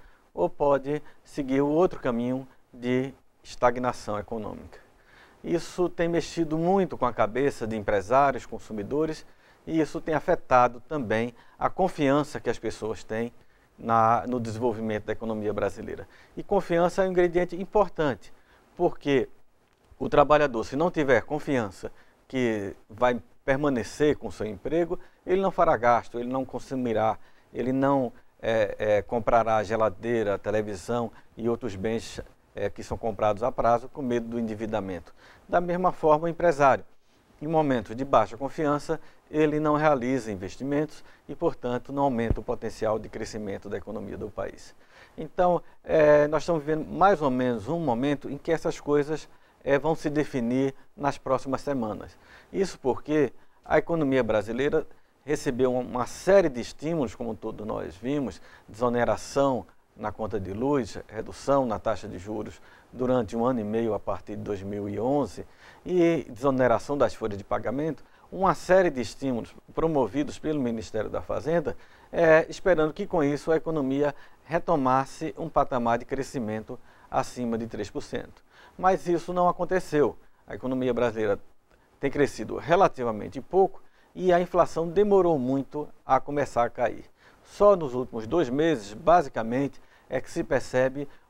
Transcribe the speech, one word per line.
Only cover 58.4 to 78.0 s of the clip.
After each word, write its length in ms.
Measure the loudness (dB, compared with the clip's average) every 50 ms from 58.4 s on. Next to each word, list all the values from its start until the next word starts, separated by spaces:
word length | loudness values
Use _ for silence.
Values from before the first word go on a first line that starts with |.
| -16 -20 -20 -20 _
desoneração 1000 | -20 -6 -2 0 0 2 2 2 2 2 0 -4 -4 0 2 2 2 2 0 -4 -8 -16 -20 _ _ _
na 160 | -10 -8 -8
conta 300 | -6 -6 -6 -4 -4 -4
de 140 | -4 -6 -4
luz, 440 | -4 -2 0 0 0 -2 -4 -8 -12 -14
redução 600 | -12 -10 -10 -10 -10 -12 -6 -2 2 2 2 2
na 120 | 0 -2 -2
taxa 300 | -2 -2 -4 -4 -6 -10
de 100 | -12 -12
juros 400 | -10 -10 -8 -8 -8 -10 -12 -16 -20 -20 -20 -20 -20 _
durante 460 | -8 -4 -2 0 0 0 0 -2 -2
um 80 | 0 0
ano 160 | 0 0 0
e 40 | -2
meio 280 | -2 -2 0 0 0 -2
a 80 | -2
partir 340 | -4 -6 -6 -6 -8 -10 -10
de 60 | -10
dois 220 | -6 -6 -6 -6 -6
mil 260 | -8 -6 -6 -6 -6
e 100 | -6 -4
onze 460 | -2 0 0 0 0 -2 -6 -12 -16 -16 -20 -20 -20 -20 -20 -16 -8
e 420 | -2 2 4 4 4 4 2 -2 -6
desoneração 680 | -8 -2 0 2 4 4 4 4 4 2 2 -2 0
das 160 | 2 2 2 2
folhas 240 | -2 -6 -6 -6
de 80 | -6 -6
pagamento, 580 | -6 -6 -4 -2 -4 -4 -2 -4 -4 -4 -6 -12 -20 -20 _ _ _ -4
uma 220 | 0 2 2 2
série 340 | 2 2 4 6 6 6 4
de 140 | 2 -2 -4
estímulos 520 | -6 -6 -6 -4 -4 -2 -4 -4 -8 -12 -20 -20 -10 -4
promovidos 640 | -2 -2 0 2 2 2 2 0 -2 -2 -4 -6 -6
pelo 200 | -4 -4 -2 0
Ministério 520 | -2 -2 -2 -4 -8 -6 -4 -4 -4 -4
da 100 | -6 -6
Fazenda, 560 | -6 -4 -6 -4 -2 0 0 0 0 -2 -4 -6 -12 -20 -20 -20 -18 -6
é, 360 | 0 2 6 8 8 6 6 2
esperando 460 | -4 -2 2 2 4 4 2 0 -2
que 120 | -4 -6
com 160 | -2 0 2 2
isso 300 | 2 0 -2 0 0 0
a 40 |
economia 580 | 0 0 -2 -2 -2 0 0 0 2 0 0 -2 -4 -12 -20 -20 _ _
retomasse 920 | -4 -4 -2 0 2 2 2 4 4 4 2 2 -2 -6 -8 -8 -8 -8
um 140 | -8 -8 -2
patamar 480 | 0 0 2 2 0 0 2 2 2 0
de 80 | 0
crescimento 720 | -4 -6 -6 -6 -6 -6 -6 -6 -4 -6 -6 -8 -10 -12 -14 -14 -20 -20 -20 -14 -4
acima 480 | -2 -2 -2 -2 -4 -6 -4 -4 -2 -4
de 80 | -4
três 240 | -6 -6 -8 -8 -8
por 120 | -8 -10